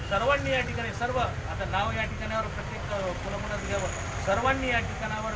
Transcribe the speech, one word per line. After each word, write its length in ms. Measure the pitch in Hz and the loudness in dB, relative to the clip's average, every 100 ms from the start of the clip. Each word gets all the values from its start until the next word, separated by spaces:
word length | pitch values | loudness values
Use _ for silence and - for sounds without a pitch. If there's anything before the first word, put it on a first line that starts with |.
| - | 0
सर्वांनी 420 | 202 240 277 269 | 2 4 4 4
या 80 | 262 | 2
ठिकाणी 340 | 247 233 226 | 0 -2 -4
सर्व, 240 | 220 240 254 | -2 0 2
आता 460 | 226 - - 226 190 | 0 -2 -4 -4 0
नाव 260 | 185 214 | 2 2
या 120 | 220 | 0
ठिकाणावर 420 | 214 214 214 220 220 | -2 -2 -2 -2 -2
प्रत्येक, 480 | - - - - | -4 -6 -6 -4
अ, 140 | 202 190 | -2 -2
कोणाकोणाचं 600 | 180 196 202 202 202 185 | -2 -2 -4 -2 -2 0
घ्यावं, 200 | 202 185 - - - - | 0 0 -2 -4 -2 2
सर्वांनी 440 | 208 254 269 262 | 4 4 4 4
या 100 | 233 | 2
ठिकाणावर 520 | - - 220 214 220 | 0 -2 -2 -2 -2